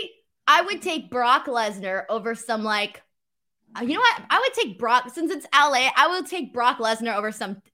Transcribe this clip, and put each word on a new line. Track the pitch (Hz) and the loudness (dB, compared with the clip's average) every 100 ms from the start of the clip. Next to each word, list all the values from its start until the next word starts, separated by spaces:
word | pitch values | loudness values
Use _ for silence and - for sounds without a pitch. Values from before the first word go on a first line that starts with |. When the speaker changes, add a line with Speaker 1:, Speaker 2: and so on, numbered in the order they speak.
Speaker 1:
yeah. | 403 _ _ _ - | -4 _ _ _ 2
Speaker 2:
I | 311 | 2
would | 349 403 | 2 -4
take | 370 320 180 | -4 -6 -4
Brock | 247 240 277 - | -2 2 2 2
Lesnar | 247 214 196 190 190 - | -2 -2 -4 -6 -6 -4
over | 220 214 | -4 -4
some, | 226 - 220 | -6 -4 -4
like, | 214 208 208 - _ _ _ _ _ _ _ - | -2 -2 -2 -8 _ _ _ _ _ _ _ -8
uh, | |
you | 240 | -4
know | 349 | 2
what? | 480 - - | 2 2 0
I | 320 | 0
would | 523 | 0
take | 523 349 - | 0 -4 -2
Brock, | 226 240 240 | 2 2 0
since | 330 320 | -4 -4
it's | 302 - | -4 2
L | 277 294 | 4 4
A, | 262 254 - | 4 2 4
I | 302 | 4
would | 359 285 | 2 -4
take | 359 262 | -6 -6
Brock | 240 240 196 | -2 0 0
Lesnar | 226 226 233 208 | 0 -2 -2 -4
over | 214 | -4
some, | 220 208 202 _ | -6 -8 -10 _